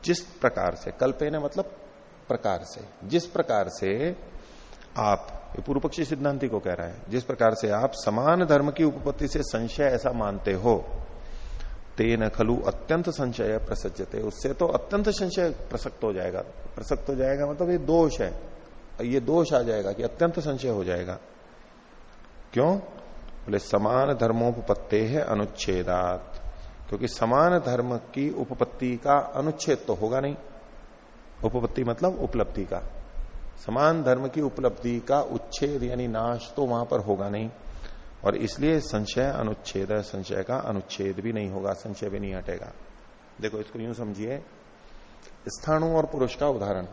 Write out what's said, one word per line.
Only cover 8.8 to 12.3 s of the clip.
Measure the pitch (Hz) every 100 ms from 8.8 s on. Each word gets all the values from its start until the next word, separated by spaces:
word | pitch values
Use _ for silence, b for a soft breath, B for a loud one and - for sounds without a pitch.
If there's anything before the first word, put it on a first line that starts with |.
उपपत्ति | 160 139 139 139 143
से | 156
संशय | 139 113 113 -
ऐसा | 143 123 131
मानते | 120 104 98 104
हो, | 95 110 104 - - - - B B B B B B - -
"तेन | 113 113
खलु | 110